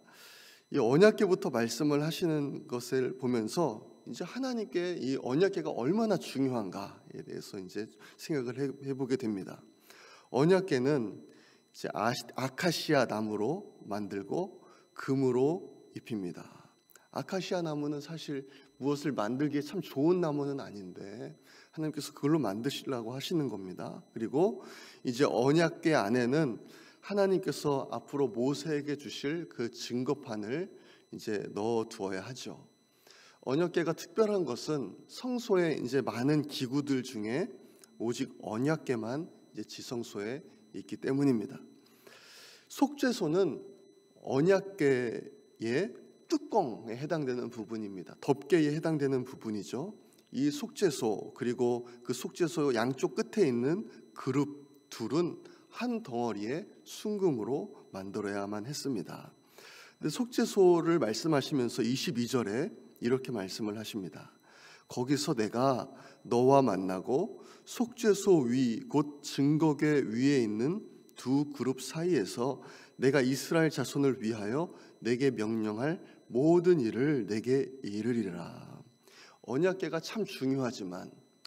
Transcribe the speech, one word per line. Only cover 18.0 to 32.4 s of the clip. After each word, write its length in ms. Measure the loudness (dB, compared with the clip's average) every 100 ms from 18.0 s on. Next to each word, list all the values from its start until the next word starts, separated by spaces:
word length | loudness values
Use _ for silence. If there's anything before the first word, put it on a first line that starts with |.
사실 480 | -8 -10 -8 -8 -10 -18 -20 -4
무엇을 340 | -2 0 0
만들기에 500 | 0 0 0 0 0
참 180 | -2 -6
좋은 400 | -6 2 4 4
나무는 380 | 2 0 -2 -4
아닌데 800 | -8 -12 -12 -12 -12 -12 -12 -14 -20 -20 -14
하나님께서 420 | -6 -6 -6 -10
그걸로 280 | -2 2 4
만드시려고 720 | 2 0 -2 -4 -4 -6 -6
하시는 340 | -8 -2 -2 -2
겁니다. 540 | -4 -8 -8 -10 -12 -14
그리고 520 | -6 0 2 2 0 -10 -18 -20 -8
이제 200 | -4 2
언약궤 680 | 2 4 4 4 4 2 2
안에는 640 | 4 4 2 4 2 2 -2 -10 -20 -20 -18
하나님께서 880 | -4 2 2 2 0 -2 0 0 -2
앞으로 360 | -8 -4 0 0
모세에게 680 | 0 0 -2 -2 -4 -2 -6
주실 520 | -8 -6 -4 -4 -6
그 220 | -6 -6
증거판을 1000 | -6 -6 -2 -2 -4 -4 -8 -4 -4 -6 -10 -20 -20 _
이제 360 | -10 -4 -4 -4
넣어 340 | -4 0 0 -2
두어야 320 | -4 -6 -4
하죠. 460 | -8 -12